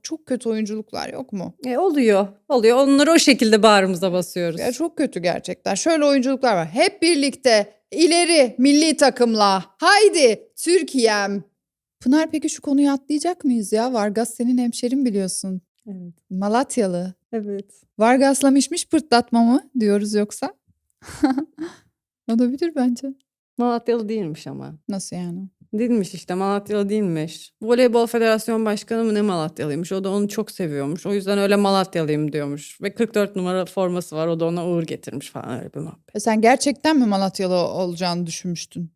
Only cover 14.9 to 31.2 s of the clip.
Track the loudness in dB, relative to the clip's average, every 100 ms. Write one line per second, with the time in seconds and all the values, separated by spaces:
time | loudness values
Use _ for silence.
14.9 | -2 0 -2 -4 -6 -8 -10 _ _ -16
15.9 | -16 -16 _ _ -6 0 0 0 -2 -2
16.9 | -2 -6 -12 _ -10 -8 -10 -12 _ _
17.9 | 0 2 4 4 4 4 4 2 -4 -2
18.9 | -2 2 0 2 2 4 2 0 -2 2
19.9 | 2 0 -2 -2 -6 -10 -10 _ _ _
20.9 | _ -20 -2 0 0 -6 -10 -12 -12 _
21.9 | _ _ _ -4 0 0 -2 -4 -2 -2
22.9 | -2 -8 -12 _ _ _ -4 -2 -2 -2
23.9 | -4 -2 -6 -6 -8 -12 -14 -14 -14 -10
24.9 | -10 -8 -10 -10 -10 -14 _ _ -6 -2
25.9 | -2 -2 -10 -8 -4 -2 -4 -4 -4 -2
26.9 | -2 -2 -4 -6 -12 -20 _ -2 2 4
27.9 | 2 0 0 0 0 -2 -2 -2 -4 -4
28.9 | -2 0 0 0 -2 -4 -6 -6 -6 -6
29.9 | -6 -2 -2 -2 -4 -8 -6 -6 -4 -6
30.9 | -6 -4 -4